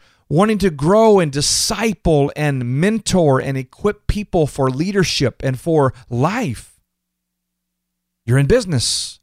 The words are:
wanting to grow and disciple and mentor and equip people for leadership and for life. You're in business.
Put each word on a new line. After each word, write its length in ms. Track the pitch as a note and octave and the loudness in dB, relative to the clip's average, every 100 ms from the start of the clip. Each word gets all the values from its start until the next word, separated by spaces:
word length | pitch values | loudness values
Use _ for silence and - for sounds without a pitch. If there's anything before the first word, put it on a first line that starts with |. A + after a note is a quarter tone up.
| _ _ _ | _ _ _
wanting 300 | D3 G#3+ G#3+ | 2 2 2
to 140 | G3 | -2
grow 480 | C#3+ D3 G#3+ A3+ G3+ | 0 2 4 6 4
and 120 | D#3+ | 2
disciple 1000 | C3+ D3 - - G3+ A3+ G3 F3 D3+ C#3+ - | -2 -2 -2 -2 -2 -4 -2 0 2 0 -2
and 460 | D3 C3+ A#2+ C3+ | -4 -2 -4 -2
mentor 580 | F#3+ A3 - F#3 D3+ C3 | 0 -2 0 2 2 2
and 160 | C3+ C3+ | 0 -6
equip 520 | C3 - G#3 G3+ - | -8 -6 -4 -4 -6
people 400 | G3+ G#3 F3+ D3 | -6 -4 -2 -2
for 240 | - C3 | 0 -2
leadership 720 | C3 F#3 G3 E3+ - B2+ - | -2 -2 0 0 0 -4 -4
and 160 | C3+ B2+ | -6 -6
for 340 | E3+ D#3 C3+ - - | -2 0 0 -2 -8
life. 680 | A#2+ D3+ A#3 F#3+ A2 - _ _ _ _ _ _ _ _ _ _ _ _ _ _ _ - | -4 -2 -2 -6 -8 -14 _ _ _ _ _ _ _ _ _ _ _ _ _ _ _ 0
You're 140 | C3 | 2
in 80 | C#3+ | 4
business. 720 | A#3+ F#3 C3+ - - - - | 2 2 -2 -2 -4 -8 -14